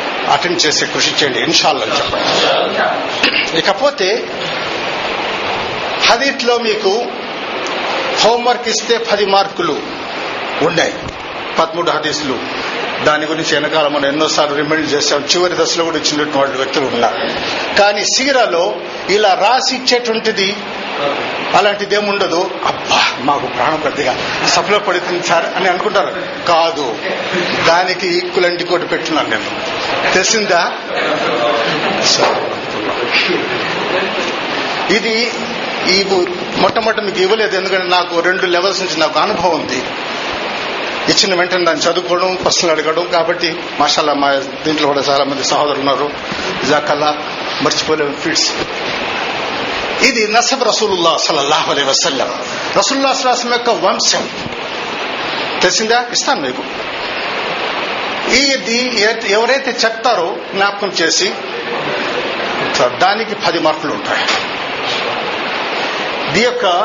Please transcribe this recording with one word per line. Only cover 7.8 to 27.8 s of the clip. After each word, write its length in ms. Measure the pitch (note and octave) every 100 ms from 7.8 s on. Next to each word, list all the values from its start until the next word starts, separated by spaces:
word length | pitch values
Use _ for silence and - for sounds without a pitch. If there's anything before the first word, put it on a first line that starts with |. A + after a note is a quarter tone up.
| - - - -
హోంవర్క్ 440 | G3+ A#3+ A#3+ A#3+ A#3
ఇస్తే 300 | G3+ - A3+
పది 280 | A3+ G3+ G3+
మార్కులు 540 | G3 F#3+ - E3+ B2+ - - - - - - - -
ఉన్నాయి, 320 | D#3 E3 C#3 - - - - - - -
పదమూడు 320 | D#3+ E3+ D#3
హదీసులు. 480 | D3 D3+ C#3+ D3+ A#2 - - - - - -
దాని 220 | D3+ D3+ D#3
గురించి 280 | D#3+ D#3
వెనకాల 340 | D3+ D3+ D#3 C#3+
మనం 180 | D3 C#3
ఎన్నోసార్లు 500 | D3+ D#3 D#3 D3 C#3+
రిమైండ్ 380 | D3+ D#3+ C#3
చేశాం, 300 | C#3+ - C#3+ - F3+
చివరి 280 | F3+ D#3+
దశలో 220 | D#3+ E3+ E3
కూడా 120 | D#3
ఇచ్చినటువంటి 400 | - D3 D3 C#3
వాళ్ళు 200 | C3+ C3+
వ్యక్తులు 280 | C3 D#3 C3
ఉన్నారు. 300 | A#2 A2+ - - A2 - - - -
కానీ 280 | G3+ G#3 F3+
సీరాలో 680 | - C4+ C4 G#3 E3+ G3 - - - D#3+
ఇలా 240 | G3+ G#3
రాసి 420 | F3+ G3 B3+ - B3+
ఇచ్చేటువంటిది 800 | - A#3+ A#3+ A3 A3 G3 G3 G#3 - - - - C#3+ C#3 - - - E3+
అలాంటిది 400 | G3+ G3+ G3 G3+
ఏముండదు. 560 | G#3 G3 F3 E3 F#3 - -
"అబ్బా, 360 | - - - - -
మాకు 260 | C3 C#3 B2
ప్రాణం 360 | - C3 D#3
కొద్దిగా 360 | D3 C#3+ B2+ A2+ G2+ - -
సఫలో 320 | F3+ E3+ G3+
పడుతుంది 480 | G3 F3 F3+ F3 -
సార్" 180 | E3+ -
అని 240 | F#3 F#3
అనుకుంటారు. 460 | F3+ G#3 F#3+ D3 G2 - - -
కాదు, 480 | E3 E3 D3+ C3 G#2+ - - - F3+ - - E3
దానికి 400 | E3+